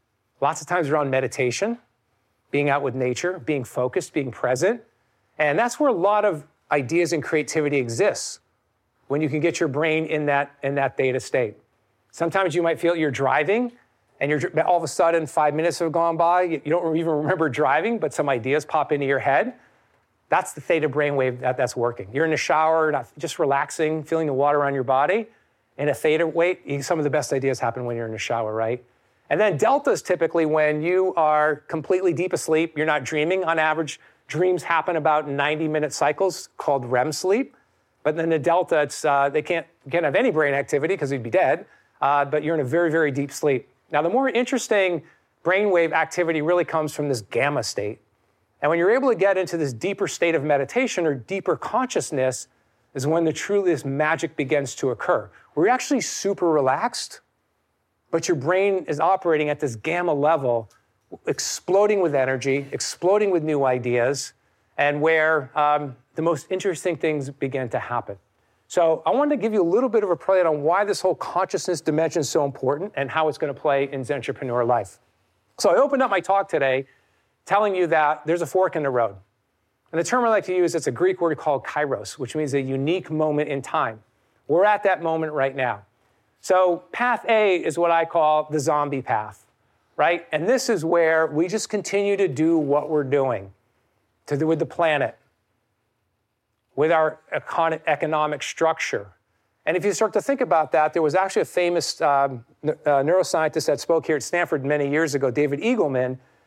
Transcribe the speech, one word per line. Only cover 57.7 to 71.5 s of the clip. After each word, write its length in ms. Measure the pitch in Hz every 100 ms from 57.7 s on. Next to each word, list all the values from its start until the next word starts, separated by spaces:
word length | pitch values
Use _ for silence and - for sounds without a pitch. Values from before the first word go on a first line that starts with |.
| _ _ _ -
but 180 | 165 175
your 80 | 156
brain 480 | 135 185 202 190 156
is 140 | 147
operating 480 | 165 190 175 156 147
at 120 | 143
this 160 | 139 110
gamma 380 | 160 175 175
level, 560 | 147 147 160 131 117 110 _ _ _ - - -
exploding 760 | 139 - - - 190 208 202
with 140 | 170
energy, 520 | 139 131 131 135 139 135
exploding 580 | 135 - - 180 208 202
with 120 | 175
new 220 | 151 147
ideas, 680 | 131 127 123 120 123 139 - _ _ _ _ -
and 220 | 143 147
where, 480 | 160 160 156 156 131 156
um, 380 | 147 147 143 120 _
the 80 | -
most 240 | 165 151 -
interesting 460 | 185 196 160 185 165
things 340 | 160 147 135
begin 380 | - 139 135 123
to 80 | 127
happen. 380 | - 120 - 98 _ _ _ _ -
So 340 | 180 165 160
I 60 | 165
wanted 260 | 240 294 269
to 60 |
give 100 | 220
you 100 | 208
a 60 | 170
little 200 | 208 254
bit 160 | 214
of 60 | 196
a 60 | 165
play 240 | - 190
on 200 | 170 147
why 220 | 147 185
this 160 | 208 185
whole 140 | 190
consciousness 640 | 156 - 180 190